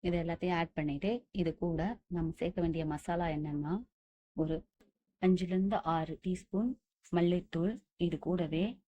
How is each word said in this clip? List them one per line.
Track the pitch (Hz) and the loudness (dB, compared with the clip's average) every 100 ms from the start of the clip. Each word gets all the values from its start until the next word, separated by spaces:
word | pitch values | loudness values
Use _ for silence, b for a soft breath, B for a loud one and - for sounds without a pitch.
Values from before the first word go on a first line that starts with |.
இது | 180 175 | 2 0
எல்லாத்தையும் | 170 165 180 175 | 0 -2 0 0
ஆட் | 165 - | 0 -2
பண்ணிட்டு, | 151 143 190 240 - - | -2 0 -2 -2 -4 -2
இது | 165 160 | -2 0
கூட | 175 160 175 240 _ 175 | -2 0 -2 -4 _ -2
நம்ம | 165 160 | -2 -2
சேர்க்க | 165 180 | -4 0
வேண்டிய | 170 160 156 | 0 0 -2
மசாலா | 151 - 170 170 151 | -4 -2 -2 0 -2
என்னன்னா, | 151 147 147 185 247 _ _ _ _ - | -2 -2 -2 -2 -4 _ _ _ _ -4
ஒரு | 156 160 - _ _ _ _ _ | -2 -2 -6 _ _ _ _ _
அஞ்சுல | 185 185 180 | 4 4 4
இருந்து | 185 190 208 160 | 0 2 0 0
ஆறு | 165 160 160 | 0 -2 -6
டீஸ்பூன் | 180 185 - 190 233 262 _ _ - | -4 -4 -4 -2 -2 -2 _ _ -2
மல்லித்தூள், | 175 175 180 - 165 175 233 _ _ | 2 4 2 0 -2 0 -2 _ _
இது | 175 160 | -2 0
கூடவே | - 175 160 160 196 254 | -2 0 0 0 0 -2